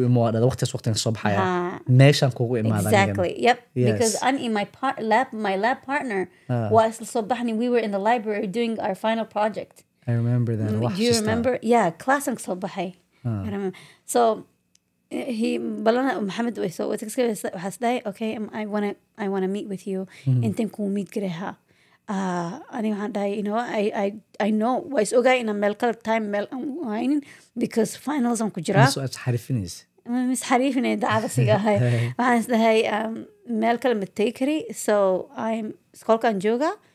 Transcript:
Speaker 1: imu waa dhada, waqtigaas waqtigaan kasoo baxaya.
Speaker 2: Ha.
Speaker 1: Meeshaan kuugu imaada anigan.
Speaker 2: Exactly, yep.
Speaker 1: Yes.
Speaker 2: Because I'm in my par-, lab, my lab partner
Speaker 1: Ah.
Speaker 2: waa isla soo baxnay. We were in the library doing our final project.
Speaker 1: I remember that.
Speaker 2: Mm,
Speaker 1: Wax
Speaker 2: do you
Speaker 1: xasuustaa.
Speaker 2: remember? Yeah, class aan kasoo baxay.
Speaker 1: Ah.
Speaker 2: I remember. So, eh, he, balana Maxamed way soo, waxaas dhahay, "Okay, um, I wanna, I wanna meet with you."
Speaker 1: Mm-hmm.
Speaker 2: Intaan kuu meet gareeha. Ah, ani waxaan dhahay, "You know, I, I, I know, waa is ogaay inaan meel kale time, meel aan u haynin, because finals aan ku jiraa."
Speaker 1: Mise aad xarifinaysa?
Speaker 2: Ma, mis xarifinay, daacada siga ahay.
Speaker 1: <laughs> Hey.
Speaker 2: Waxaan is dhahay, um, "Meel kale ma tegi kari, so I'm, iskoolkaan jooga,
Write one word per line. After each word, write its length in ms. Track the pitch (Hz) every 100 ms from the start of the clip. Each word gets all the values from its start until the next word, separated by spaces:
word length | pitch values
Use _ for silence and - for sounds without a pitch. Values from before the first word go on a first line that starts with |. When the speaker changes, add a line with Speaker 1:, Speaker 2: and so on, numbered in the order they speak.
| 123
Speaker 1:
imu 140 | 123
waa 100 | 113
dhada, 140 | 110 123
waqtigaas 280 | - 123 117
waqtigaan 220 | - 104
kasoo 140 | 117 107
baxaya. 240 | 107 98
Speaker 2:
Ha. 400 | 185 180 180 - -
Speaker 1:
Meeshaan 420 | 127 139 - 139 -
kuugu 180 | 120 123
imaada 260 | 107 107 107
anigan. 200 | 196 196
Speaker 2:
Exactly, 220 | 196 175 -
yep. 160 | 233 240 -
Speaker 1:
Yes. 120 | 127 196
Speaker 2:
Because 220 | 214 226 202
I'm 160 | 247 269
in 160 | 240
my 120 | 214 202
par-, 340 | - 269 -
lab, 340 | 220 214 262
my 220 | 214 208 190
lab 260 | 220 262
partner 400 | - 285 269 196 180 _ -
Speaker 1:
Ah. 200 | 120 107
Speaker 2:
waa 160 | 220 220
isla 160 | 220 220
soo 160 | 247
baxnay. 320 | 196 240 240 220
We 100 | 247
were 100 | 240
in 120 | 220
the 120 | 196 208
library 380 | 240 214 208 208
doing 300 | 202 233 220
our 160 | 214 185
final 300 | 220 226 220
project. 580 | 202 220 190 - - _ _ -
Speaker 1:
I 60 |
remember 440 | 117 117 123 117 110
that. 140 | 107
Speaker 2:
Mm, 120 | 107
Speaker 1:
Wax 160 | 117 180
Speaker 2:
do 60 |
you 80 | 233
Speaker 1:
xasuustaa. 100 | 233
Speaker 2:
remember? 300 | 214 226 247 247
Yeah, 280 | 226 240 190
class 360 | - - 277 277
aan 80 | 226
kasoo 240 | - 185
baxay. 300 | 190 196 185 - _ _
Speaker 1:
Ah. 180 | 120 107
Speaker 2:
I 40 | 208
remember. 320 | 202 190 - - _ -
So, 140 | 254 233 214 - _ _ _ _ _ _
eh, 200 | 240 269
he, 180 | 220 240 240
balana 640 | 233 214 214 240 269 247
Maxamed 380 | 202 180 240 202
way 100 | 202
soo, 220 | - 208
waxaas 840 | 214 220 - 240 208 226 180 190 -
dhahay, 180 | 233 247 208
"Okay, 300 | 190 220 220
um, 140 | 208
I 140 | 220 214
wanna, 260 | 208 208 196 _ -
I 120 | 202
wanna 180 | 196 185
meet 220 | 202 208
with 180 | 190 -
you." 120 | 190 190 - 135
Speaker 1:
Mm-hmm. 180 | 127
Speaker 2:
Intaan 260 | 220 196 214
kuu 200 | - 202
meet 200 | 202 180
gareeha. 440 | 226 196 165 190 - _ _ _ _ -
Ah, 500 | 196 185 175 170 247 -
ani 160 | 247 214
waxaan 220 | 202 208
dhahay, 180 | 202 202 208
"You 60 |
know, 120 | 202 220
I, 280 | 240 220 208 220
I, 120 | 202 214 - - 208
I 20 |
know, 220 | 214 226 247 -
waa 80 | 269
is 120 | 202
ogaay 260 | 240 247 254
inaan 200 | 220 208
meel 120 | 202 208
kale 180 | 240
time, 320 | 226 220 226 214
meel 160 | 202 208
aan 120 | 262
u 200 | 302 285 262
haynin, 300 | 214 247 294 - - _ 240
because 380 | 226 - 214 -
finals 460 | - 302 240 226
aan 100 | 220
ku 80 | 180
jiraa." 280 | 156 - 247
Speaker 1:
Mise 100 | -
aad 160 | 131 -
xarifinaysa? 720 | - 120 - 127 90 - - _ 233
Speaker 2:
Ma, 200 | 247 247
mis 160 | 262
xarifinay, 540 | - 247 269 254 226 214
daacada 300 | 196 220 214
siga 240 | - 220 208
ahay. 220 | 214 202
Speaker 1:
<laughs> 40 |
Hey. 300 | 120 117 120 123
Speaker 2:
Waxaan 220 | 247 240
is 80 | 226
dhahay, 320 | 226 226 220 226
um, 220 | 208 220 226 220 _ 240 220
"Meel 160 | 226 240
kale 180 | 262 220
ma 120 | 190 -
tegi 140 | 214 240
kari, 220 | 262 311 240
so 240 | 214 - 208 190 185 - 277
I'm, 360 | 226 226 214 - _ -
iskoolkaan 460 | - 226 233 202
jooga, 280 | 208 240 311 415 _